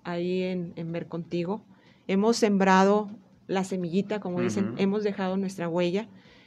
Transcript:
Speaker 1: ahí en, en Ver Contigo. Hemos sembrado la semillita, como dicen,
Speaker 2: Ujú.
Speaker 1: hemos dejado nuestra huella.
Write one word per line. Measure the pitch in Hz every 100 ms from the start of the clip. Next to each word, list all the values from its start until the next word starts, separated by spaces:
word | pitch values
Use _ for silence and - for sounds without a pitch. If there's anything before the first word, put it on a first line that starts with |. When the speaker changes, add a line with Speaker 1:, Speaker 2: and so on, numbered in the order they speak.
Speaker 1:
ahí | 180 175 180 185
en, | 185 185 175 165
en | 165
Ver | 170 165
Contigo. | 170 170 170 170 226 - - - _ -
Hemos | 196 220 233
sembrado | 214 196 190 190 196 208 202 214 - _ -
la | 190 185
semillita, | 185 170 185 202 208
como | 190 175
dicen, | 185 202 196
Speaker 2:
Ujú. | -
Speaker 1:
hemos | 196 214
dejado | 208 202 190 190
nuestra | 190 190 170
huella. | 170 175 196 226 - - -